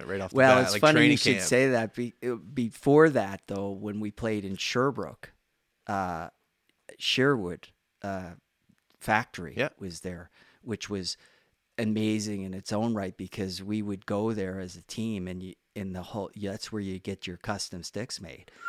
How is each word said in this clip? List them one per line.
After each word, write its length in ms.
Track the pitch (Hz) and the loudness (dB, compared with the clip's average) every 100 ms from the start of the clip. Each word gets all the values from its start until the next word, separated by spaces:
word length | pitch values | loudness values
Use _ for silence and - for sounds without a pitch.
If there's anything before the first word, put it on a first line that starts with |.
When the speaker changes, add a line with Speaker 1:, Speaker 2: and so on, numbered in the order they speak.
| - | -6
Speaker 1:
right 160 | 98 | -6
off 80 | 92 | 0
the 60 | 135 | 6
Speaker 2:
Well, 180 | 127 127 | 8 8
Speaker 1:
bat? 60 | |
Speaker 2:
it's 80 | 127 | 6
Speaker 1:
Like 80 | 104 | 6
Speaker 2:
funny 140 | 151 | 6
Speaker 1:
training 160 | 156 147 | 8 6
Speaker 2:
you 60 | 143 | 6
should 180 | 127 110 | 4 2
Speaker 1:
camp? 100 | 90 | 4
Speaker 2:
say 220 | 127 135 | 4 6
that. 260 | 120 110 | 4 0
Be-, 200 | - 120 - 120 | -4 -8 -6 -6
uh, 100 | 117 | -6
before 720 | 95 135 117 - 139 147 160 | -6 -4 -4 0 6 8 8
that, 320 | 135 98 98 - | 6 0 -6 -8
though, 220 | 98 101 | -6 -4
when 300 | 98 104 104 | -6 -6 -6
we 100 | 104 | -6
played 360 | - 113 107 98 | -4 -2 -2 -4
in 100 | 95 | -4
Sherbrooke, 800 | - 123 135 123 82 - - _ _ _ _ _ - | -2 0 0 0 -8 -10 -20 _ _ _ _ _ -4
uh, 440 | 98 92 82 82 - _ _ _ _ - - | -2 -2 -4 -8 -14 _ _ _ _ -20 -6
Sherwood, 720 | - - 135 131 90 82 - _ _ _ | -2 2 4 2 -2 -8 -14 _ _ _
uh, 280 | 101 95 87 85 _ _ _ _ _ _ | -8 -8 -10 -14 _ _ _ _ _ _
Factory 540 | - 110 120 - 82 82 | 2 2 2 -8 -8 -4
Speaker 1:
Yeah. 140 | 131 - | -4 -6
Speaker 2:
was 200 | 98 82 | -12 -10
there, 300 | 92 90 87 _ _ _ | -10 -12 -14 _ _ _
which 260 | - 104 - | -8 -8 -6
was 280 | 101 87 - _ _ _ _ _ - | -6 -6 -10 _ _ _ _ _ -4
amazing 680 | 110 107 110 107 107 101 | -2 2 2 0 -2 -6
in 120 | 95 | -6
its 180 | 92 - | -10 -4
own 220 | 104 117 | -2 0
right 220 | 107 95 - | -2 -4 -8
because 440 | 92 - 95 90 | -10 -6 -6 -6
we 220 | 98 107 | -6 -4
would 240 | 104 98 - | -4 -6 -4
go 260 | 104 110 | -2 0
there 280 | 107 95 95 | -2 -4 -6
as 160 | 90 87 | -10 -12
a 60 | |
team, 440 | - - 113 104 90 | -12 -6 -4 -4 -6
and 160 | 92 | -8
you, 120 | 92 - _ | -12 -16 _
in 180 | 104 95 | -10 -8
the 100 | 90 | -8
whole, 280 | 85 107 95 | -8 -8 -8
yeah, 180 | 104 98 | -8 -8
that's 180 | 104 - | -6 -8
where 100 | 107 | -6
you 180 | 98 95 | -6 -6
get 260 | 101 98 - | -8 -8 -10
your 100 | 87 | -10
custom 460 | - 101 - 90 | -6 -6 -8 -10
sticks 380 | 82 104 117 - | -10 -10 -10 -10
made, 320 | 85 65 - - | -14 -16 -20 -10